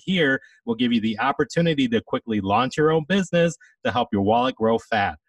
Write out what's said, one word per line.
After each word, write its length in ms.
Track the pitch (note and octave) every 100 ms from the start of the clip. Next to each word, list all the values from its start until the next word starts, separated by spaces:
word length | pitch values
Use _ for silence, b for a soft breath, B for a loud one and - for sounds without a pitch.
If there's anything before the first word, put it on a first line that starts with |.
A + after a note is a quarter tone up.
here 360 | - F#3 C#3+ C3+ B B -
will 100 | A2+
give 160 | B2
you 80 | A#2
the 180 | A2 G#2+
opportunity 720 | B2+ - D3 - E3+ D3 B2+
to 140 | A2+
quickly 400 | - C3 - G#2+
launch 360 | F#2+ G#2 B2+ -
your 140 | D#3
own 140 | D#3+ D3
business 480 | G3 F#3 F3 E3+ - b b B2
to 60 |
help 180 | A#2+ A#2
your 120 | G2+
wallet 320 | G2 A#2 B2+ A#2+
grow 220 | A2 A2+
fat. 400 | - A2 G2 D#2+